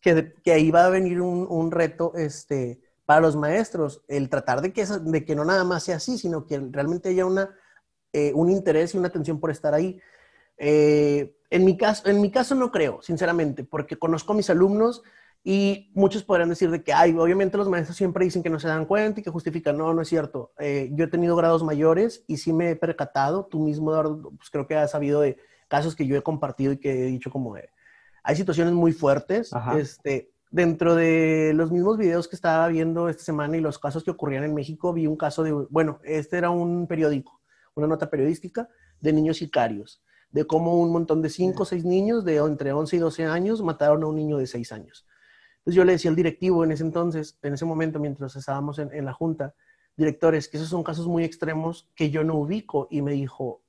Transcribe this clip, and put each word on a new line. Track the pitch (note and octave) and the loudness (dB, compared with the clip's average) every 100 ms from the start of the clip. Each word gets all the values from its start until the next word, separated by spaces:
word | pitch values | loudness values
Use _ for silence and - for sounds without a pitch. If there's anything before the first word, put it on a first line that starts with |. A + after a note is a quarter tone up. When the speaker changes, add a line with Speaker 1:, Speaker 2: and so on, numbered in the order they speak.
Speaker 1:
Que, | - E3 D#3+ _ | 4 2 0 _
que | - | 2
ahí | D#3+ D#3 | 4 6
va | E3+ F3+ | 6 6
a | |
venir | F#3+ F#3 F3 | 4 0 0
un, | F3+ F3 F#3 | -2 -2 -2
un | E3+ E3 | -2 0
reto, | E3 D#3+ D#3+ E3+ F3 | 0 0 0 -4 -2
este, | D3+ - - C#3 B2 A#2+ _ _ - | -6 -6 -6 -4 -4 -8 _ _ 4
para | D3+ | 6
los | E3 D3+ | 6 2
maestros, | D3 F#3 A3 F3 D3 C#3 _ | 0 -2 -2 -4 -4 -6 _
el | C#3+ C3+ | -6 -2
tratar | C#3 C3 B2+ | -4 -2 -2
de | F3 | -2
que | F#3+ | -4
esa, | G3 G3+ | -4 -4
de | D#3+ D#3+ | -2 -2
que | D#3+ D3 | -2 -2
no | D#3 | 2
nada | F#3+ | 2
más | F3+ F3 | 2 -2
sea | - E3 | -2 -6
así, | - B3 | -4 -6
sino | F#3 E3 C3 | -4 -6 -6
que | C#3+ C3+ | -8 -6
realmente | C#3+ C#3+ F3 F#3 | -4 -4 -2 -2
haya | F#3 F#3 | 0 0
una, | F#3+ G3 - _ _ _ _ _ | 0 -2 -8 _ _ _ _ _
eh, | D3 D3 | -2 0
un | C#3 E3+ | 2 2
interés | G3 F#3+ D#3 E3+ F#3+ | 2 2 2 2 0
y | |
una | F3+ | -2
atención | F3 D3+ D3+ | -2 -4 -4
por | E3 | -4
estar | D3 D3+ | -2 0
ahí. | D3+ F#3 F#3 _ _ _ _ _ _ | 0 0 -6 _ _ _ _ _ _
Eh, | D3 D3+ D3+ D3+ D3 D3 C#3 _ _ | 2 6 6 6 4 2 -2 _ _
en | F3+ F#3 | 4 4
mi | F3+ | 4
caso, | - G#3+ G3 | 2 2 2
en | G3+ | 2
mi | G3+ | 2
caso | A3+ A#3+ C4+ | 2 0 0
no | B3 | 0
creo, | G#3 D3 G2 | 0 0 -2
sinceramente, | - E3 F3+ E3+ D3+ C3 | -6 -2 0 0 0 -4
porque | B2+ D3+ C#3+ D3+ | -8 -8 -8 -4
conozco | E3 D#3+ - | -2 -2 0
a | G#3+ | -2
mis | G3 | 2
alumnos | F3 G3 G3+ A3+ A#3+ _ _ _ _ - | 4 4 4 0 0 _ _ _ _ -2
Y | G3 G3 G3 - | 2 2 0 -6
muchos | F#3+ G3 G3+ | 2 2 2
podrán | - F#3 E3+ | 0 2 2
decir | E3+ F3+ | 2 0
de | E3 | 0
que, | - | 0
"Ay, | D3 E3+ E3 | 4 6 6
obviamente | E3 F#3+ G3 G3+ | 4 4 2 0
los | G3 | 0
maestros | F3 D#3 F3 | 0 -2 -2
siempre | F#3+ F3+ | -2 2
dicen | F#3 F3+ | 0 0
que | E3+ | -2
no | D#3+ | -4
se | D#3+ | -2
dan | D#3+ D#3 | -2 0
cuenta | G3+ G#3+ G#3+ | 0 0 -2
y | |
que | G#3 | -6
justifican". | E3 D#3+ D#3+ D3+ D3 | -6 -6 -4 -2 0
No, | D#3+ | 0
no | E3 | 0
es | D#3 | 0
cierto. | E3 D3 C3+ A#2 - | -2 -2 -8 -12 -8
Eh, | D3 C#3+ C3 | -4 -4 -4
yo | D3 E3 | -2 -2
he | |
tenido | E3+ E3+ E3+ | 0 2 2
grados | E3 E3 | 4 2
mayores | D#3+ D3+ D#3+ E3 A3+ - - | 2 2 4 4 2 -2 -8
y | D3+ | -6
sí | - | -2
me | D#3+ E3+ | 0 0
he | D#3+ | 0
percatado. | E3 E3 C#3 C#3 C#3 F3+ G3 | -4 -4 -4 0 0 0 -4
Tú | D#3+ | -4
mismo, | D3+ D3+ D#3 | -2 -2 0
Eduardo, | D#3 D#3 D3+ - - | 0 0 -4 -12 -20
pues, | - | -10
creo | D3+ C3+ | -8 -2
que | D#3 | 0
has | D3 | 0
sabido | D3+ C#3+ D3 | 0 0 2
de | C#3+ C3 _ _ _ | 2 0 _ _ _
casos | C#3+ D#3+ D#3+ | -2 -2 -2
que | C#3 | -2
yo | C#3 | 0
he | |
compartido | D#3+ D#3 C#3 - C3+ | -2 -4 -6 -2 -2
y | C#3 | 0
que | C#3 | -2
he | C3 B2+ | -2 -2
dicho | B2+ B2+ | -4 -6
como | C3+ A#2+ G2+ | -8 -8 -10
de, | - _ _ _ _ _ | -18 _ _ _ _ _
hay | - D3+ | -4 -2
situaciones | F#3+ D#3 E3+ | 0 2 2
muy | F3 E3+ | 4 2
fuertes. | E3 D3 C#3 - G3 A#3 | 2 2 2 0 -4 -4
Speaker 2:
Ajá. | A#2+ A#2 D3+ | -6 -2 -2
Speaker 1:
Este, | C#3 - D3 C3 - _ _ | -4 -8 -6 -6 -6 _ _
dentro | E3 E3+ D#3+ E3+ E3 | 0 2 2 4 4
de | E3 D#3+ D#3+ D#3 D#3 D#3 | 4 4 4 2 2 2
los | E3 | 2
mismos | F3 F#3 A3 | 2 2 2
videos | G3 E3+ E3+ | 2 0 -4
que | - | -4
estaba | E3+ D#3+ E3 | 0 2 2
viendo | E3 E3 E3 E3+ | 0 0 0 -2
esta | D#3 | -4
semana | - D3+ D3 E3 | -6 -4 -2 -2
y | |
los | D#3 C#3 | -2 -4
casos | C#3+ D3 | -6 -6
que | D#3+ | -6
ocurrían | E3 C#3+ C3+ D3+ | -6 -6 -4 -4
en | |
México, | D3+ C#3 D#3 F3+ | -4 -6 -6 -4
vi | E3+ D#3 | -2 -2
un | D3+ | -2
caso | D3+ D3 | -4 -2
de, | D#3+ | -4
bueno, | D3 C3+ D3+ D#3+ C#3+ | -4 -2 0 0 -2
este | - D#3 D3 F3+ | -6 -6 -4 -2
era | F3 | 0
un | F3 E3+ F3 E3+ | 0 -2 -2 -4
periódico, | D#3+ D#3 C#3+ C3+ _ _ _ _ - | 0 0 0 -6 _ _ _ _ -4
una | D3+ | -2
nota | D#3+ D#3+ | -2 -4
periodística | D3+ C#3 E3 F3+ - A#3+ _ _ _ | 0 0 -2 -8 -10 -10 _ _ _
de | D3+ | 0
niños | D#3 D#3 D#3 | 2 2 -2
sicarios, | D3+ C#3+ A#2 G#2 A2 - _ _ _ | -4 -2 0 -4 -12 -20 _ _ _
de | C#3+ D#3 | -4 0
cómo | D#3+ E3+ E3+ | 0 2 2
un | E3+ | 2
montón | E3+ E3 D#3+ | 2 0 0
de | D#3+ | 0
cinco | - F#3 F#3 | 0 -2 0
o | F#3+ | -4
Speaker 2:
Sí. | |
Speaker 1:
seis | F3+ E3+ | -2 0
niños | F#3 G3+ A#3 | 2 2 0
de | F3+ D3+ | 0 0
entre | D3+ D3 C#3 | 0 0 -2
once | C#3+ D#3 F3 | -2 0 0
y | |
doce | E3 D#3 D#3+ | 0 -2 -2
años | E3 F#3+ A3+ | -2 -2 -2
mataron | F3+ D3+ D3 D3+ | -2 0 4 4
a | D#3 | 2
un | D#3 | -2
niño | D3+ D3 | -2 -2
de | B2+ | -4
seis | B2 A#2 | -6 -10
años. | A2 - - _ _ _ _ _ _ | -14 -18 -20 _ _ _ _ _ _
Entonces | - F3 | 0 4
yo | F3+ | 6
le | |
decía | F3+ F3 | 4 2
al | D#3+ | 2
directivo | E3+ D#3+ F3+ E3+ | 0 0 0 2
en | E3 | 2
ese | D3+ | 0
entonces, | D#3+ E3 F3 D#3+ D3+ _ | -4 -2 -4 -4 -10 _
en | C#3+ | -8
ese | C#3 E3 | -6 -4
momento, | D#3+ D#3+ D#3 | -2 -4 -4
mientras | D3 C#3 C3+ C#3 | -6 -6 -12 -12
estábamos | C3+ C#3 C#3+ D3 | -8 -6 -6 -8
en, | D3 | -10
en | C#3+ C3+ | -8 -10
la | |
junta, | C3 E3 D#3+ C#3 _ _ _ _ - | -6 -6 -4 -8 _ _ _ _ -2
"Director, | D#3 D3+ E3 D#3+ | -2 2 2 2
es | C#3+ | -4
que | D3+ | -10
esos | D#3+ | -6
son | F3 | -6
casos | E3 D#3+ E3+ | -4 -6 -4
muy | E3+ | -2
extremos | E3 E3 D#3+ D#3 D#3+ E3+ _ - | -2 -4 -6 -4 -6 -8 _ -4
que | D#3 | -2
yo | D3+ | 0
no | D#3 D#3+ | 0 -2
ubico". | D3 G#3+ - D3 C3+ | -2 -6 -4 -6 -4
Y | C#3+ | -4
me | C#3 | -2
dijo | C#3+ C3+ - B2+ - | -4 -6 -8 -10 -10